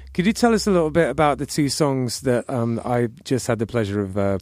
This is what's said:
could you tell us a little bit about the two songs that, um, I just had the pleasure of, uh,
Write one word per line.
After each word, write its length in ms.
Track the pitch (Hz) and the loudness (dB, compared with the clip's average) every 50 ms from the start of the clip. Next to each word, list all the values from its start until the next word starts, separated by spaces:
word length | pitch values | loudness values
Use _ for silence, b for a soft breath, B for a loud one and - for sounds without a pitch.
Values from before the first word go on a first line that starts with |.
| B B - | B B -4
could 140 | - 170 | 0 0
you 60 | 214 220 | 0 2
tell 200 | - - 233 226 | 2 2 2 2
us 140 | 202 - | 2 2
a 40 | 208 | 2
little 200 | 190 175 160 156 | 2 2 2 2
bit 180 | 143 170 165 123 | 2 2 2 2
about 300 | 143 147 156 147 139 120 | 2 2 2 2 2 0
the 60 | 143 | -4
two 220 | - - - 147 135 | -4 -2 0 0 0
songs 520 | - - 160 143 135 131 127 117 - - | 0 0 0 0 0 0 -2 -4 -6 -4
that, 260 | - 131 120 117 - | -2 0 0 0 0
um, 320 | - 135 120 117 117 117 110 - | -2 -4 -2 -2 -2 -2 -4 -2
I 220 | 117 123 120 120 113 - - - | -2 0 0 0 -2 -4 -8 -4
just 240 | - 135 117 - | -2 -2 -2 0
had 100 | - 117 | -2 -2
the 80 | 107 117 | -2 -2
pleasure 340 | - - 120 110 98 101 104 | -2 -2 -2 -2 0 -2 -2
of, 160 | 101 95 95 | -2 -2 -2
uh, 220 | 101 98 98 98 92 | 0 0 0 0 -2